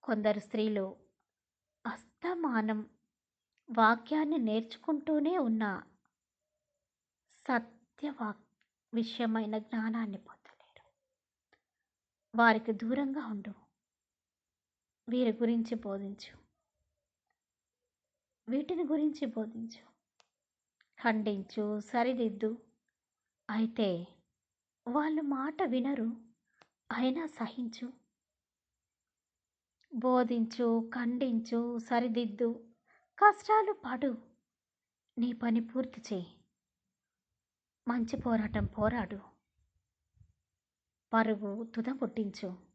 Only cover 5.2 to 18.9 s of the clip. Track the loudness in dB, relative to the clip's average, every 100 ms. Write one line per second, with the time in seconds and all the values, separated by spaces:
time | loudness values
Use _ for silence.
5.2 | 4 2 2 2 0 -2 -8 _ _ _
6.2 | _ _ _ _ _ _ _ _ _ _
7.2 | _ _ -2 -2 -2 -18 _ _ -8 -4
8.2 | -6 -8 _ _ _ _ _ -2 -2 0
9.2 | 0 2 0 -2 -2 -2 -2 -2 -4 -6
10.2 | -12 -20 -20 -20 _ -20 _ _ _ _
11.2 | _ _ _ _ _ _ _ _ _ _
12.2 | _ 4 6 6 0 -4 -2 0 0 -4
13.2 | -6 -8 -8 -14 _ _ _ _ _ _
14.2 | _ _ _ _ _ _ _ _ -2 2
15.2 | 2 2 2 2 0 -4 -4 -6 -6 -12
16.2 | -16 -20 _ _ _ _ _ _ _ _
17.2 | _ _ _ _ _ _ _ _ _ _
18.2 | _ _ -2 -2 0 -2 0